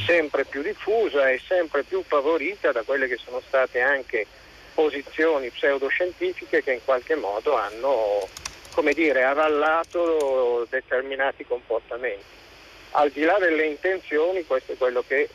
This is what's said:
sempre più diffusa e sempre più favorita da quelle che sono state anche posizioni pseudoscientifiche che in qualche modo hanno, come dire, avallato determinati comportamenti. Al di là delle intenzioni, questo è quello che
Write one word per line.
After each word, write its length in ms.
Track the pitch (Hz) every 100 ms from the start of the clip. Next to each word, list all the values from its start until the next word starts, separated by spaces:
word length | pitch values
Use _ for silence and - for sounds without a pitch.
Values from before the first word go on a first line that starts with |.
| 104
sempre 380 | 170 151 139
più 180 | 135 139
diffusa 680 | 165 - - 226 190 143 135
e 100 | 127 -
sempre 380 | 185 165 143
più 200 | 135 185 -
favorita 680 | 147 139 165 147 202 160
da 100 | 120
quelle 260 | 107 131 131
che 100 | 120
sono 180 | - 123 -
state 320 | 135 127 127
anche 460 | 127 139 - 113 101 - - - -
posizioni 760 | - 151 143 - - 160 147 123
pseudoscientifiche 1120 | - 147 139 135 - 180 170 180 175 170 165
che 100 | 139
in 60 | 123
qualche 320 | - 127 120 156
modo 400 | - 110 151 123
hanno, 720 | 104 110 135 123 107 101 95 - - - -
come 200 | - 147
dire, 300 | 147 160 131
avallato 1400 | 131 143 156 147 151 165 165 175 170 160 139 131 123 120 117
determinati 760 | 131 - 127 135 135 135 - 147
comportamenti. 760 | 123 - - - 120 127 98 - - - - - - -
Al 180 | - 147
di 100 | 147
là 140 | 160 196
delle 280 | 180 156 156
intenzioni, 760 | 143 185 185 - 151 170 190 160
questo 280 | 131 -
è 40 | -
quello 260 | 170 123 -
che 220 | 135 147